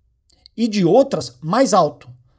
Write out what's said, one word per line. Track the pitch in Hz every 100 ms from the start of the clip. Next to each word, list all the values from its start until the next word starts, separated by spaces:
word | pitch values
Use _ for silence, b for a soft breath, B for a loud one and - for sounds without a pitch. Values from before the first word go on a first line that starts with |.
| _ _ _ b b -
e | 233
de | 208 170
outras | 220 277 160 131 -
mais | 156 220 269
alto. | 196 151 - - - _